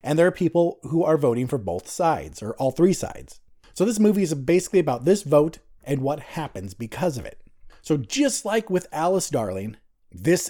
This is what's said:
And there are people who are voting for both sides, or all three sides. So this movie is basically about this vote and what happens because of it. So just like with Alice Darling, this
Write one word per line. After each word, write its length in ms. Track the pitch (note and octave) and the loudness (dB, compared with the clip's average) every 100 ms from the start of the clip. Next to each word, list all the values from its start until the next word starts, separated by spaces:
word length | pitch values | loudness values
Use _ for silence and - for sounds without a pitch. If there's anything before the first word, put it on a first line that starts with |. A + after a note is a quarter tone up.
And 160 | B2+ D#3 | 0 4
there 80 | F3 | 4
are 60 | |
people 480 | F3+ - F3 E3+ - | 4 0 2 0 -2
who 200 | A#2+ D#3+ | -4 0
are 140 | E3 D#3 | 2 4
voting 300 | C#3 A#2 B2+ | 4 2 -2
for 100 | C3+ | -4
both 320 | G2 F2 - | -4 -6 -8
sides, 520 | - E3+ C3+ D2+ - | -2 0 0 -6 -12
or 140 | G#2 - | -12 -2
all 160 | C3+ | -2
three 220 | C3 F3+ | 2 2
sides. 480 | F3+ - - - - _ - _ | 2 -4 -10 -18 -20 _ -20 _
So 100 | - | -2
this 160 | G3 G#3+ | -2 4
movie 240 | G#3+ G3+ | 4 4
is 100 | F3+ | 0
basically 460 | D3+ C3 F3 F3+ F#3+ | -2 0 0 2 0
about 260 | D3+ A#2+ C3+ | 2 0 2
this 180 | G3+ | 0
vote 360 | C#3+ D3 D#3 - _ - | 4 4 4 -4 _ -20
and 180 | - C#3 | -6 -2
what 180 | C3+ D3+ | -2 -4
happens 540 | - - D3+ - F#2+ | -8 -10 -10 -10 -12
because 440 | - A2+ - F3 B2+ | -10 -10 -2 -2 -2
of 80 | - | -10
it. 160 | - - - - - | -16 -20 -20 -20 -20
So 160 | - D3+ | -2 -2
just 480 | G#2+ - C#4+ - G#3 | 0 0 0 0 -2
like 240 | A3 A3 | -2 0
with 180 | F3+ F3 | -2 -2
Alice 380 | D3+ E3 F#3+ - | -2 0 0 0
Darling, 480 | C3+ G#2+ F#2+ G#2 A2 _ _ _ | -2 -2 -4 -8 -10 _ _ _
this 380 | F2 G2+ E3+ | -4 0 0